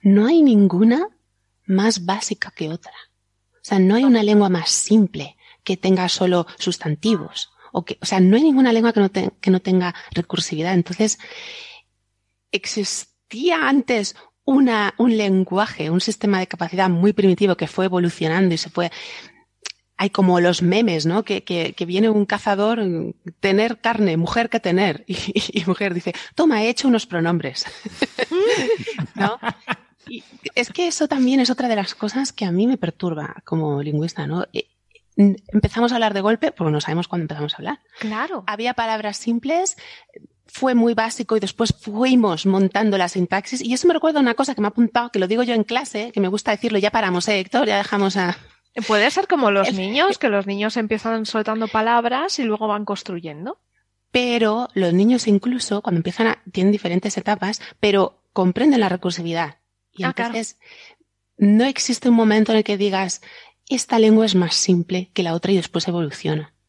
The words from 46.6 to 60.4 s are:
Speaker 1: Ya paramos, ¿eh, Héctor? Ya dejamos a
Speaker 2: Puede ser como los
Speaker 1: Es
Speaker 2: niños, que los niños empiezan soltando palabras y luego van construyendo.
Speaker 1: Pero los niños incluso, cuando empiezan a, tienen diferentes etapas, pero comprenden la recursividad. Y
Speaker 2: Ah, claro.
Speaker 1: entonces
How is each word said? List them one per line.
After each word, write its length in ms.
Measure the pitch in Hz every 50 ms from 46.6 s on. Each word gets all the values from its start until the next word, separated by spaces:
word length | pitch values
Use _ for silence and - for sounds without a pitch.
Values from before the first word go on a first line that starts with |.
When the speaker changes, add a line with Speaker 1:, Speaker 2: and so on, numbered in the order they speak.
| - 233 214 202
Speaker 1:
Ya 120 | 190 208
paramos, 380 | - 233 220 190 180 175 180 -
¿eh, 100 | 214 196
Héctor? 300 | 190 190 - 247 269 214
Ya 80 | 208
dejamos 400 | 202 202 - - 202 202 196 185
a 200 | 196 185 175 180 - - - _ _ _ _ _ - 226
Speaker 2:
Puede 240 | - 220 208 208 254
ser 180 | - 370 392 -
como 220 | 370 311 262 214
los 180 | 202 196 196 -
Speaker 1:
Es 60 | 254
Speaker 2:
niños, 420 | 190 185 190 214 277 320 381 392
que 140 | - - 262
los 160 | 208 202 196
niños 320 | 196 196 202 208 214 220 247
empiezan 480 | 226 214 226 214 - 226 226 226 220
soltando 420 | - - 226 214 220 220 220 226 214
palabras 720 | - 220 214 226 240 240 233 240 247 262 311 381 - -
y 40 | 269
luego 240 | 233 214 214 220 214
van 180 | 208 208 214
construyendo. 760 | - 202 196 - - 190 175 170 165 151 147 170 240 - _ _ _ _ _ _ _ _ _ _ _
Speaker 1:
Pero 580 | _ 254 247 247 240 240 226 214 214 226 247 - _
los 220 | 196 190 175 170
niños 320 | 180 202 226 254 247 -
incluso, 560 | 226 202 196 - 247 247 254 - - 202 202 -
cuando 160 | - 180 170
empiezan 280 | 165 180 180 - 226 226
a, 100 | - - _ - -
tienen 200 | - 185 196 208
diferentes 460 | 208 - 180 170 180 - 208 - -
etapas, 420 | - - 208 202 - 190 220 - - - - _
pero 420 | - 208 196 196 190 - _ _ _ _ _
comprenden 480 | - 185 185 175 - 240 302 285 247
la 80 | 220 190
recursividad. 720 | 180 180 - 180 170 185 175 170 165 165 170 147 143 _ _ _ _ _ _ _ _
Y 120 | - 190
Speaker 2:
Ah, 100 | 262 262
claro. 160 | - 233 233
Speaker 1:
entonces 280 | 233 226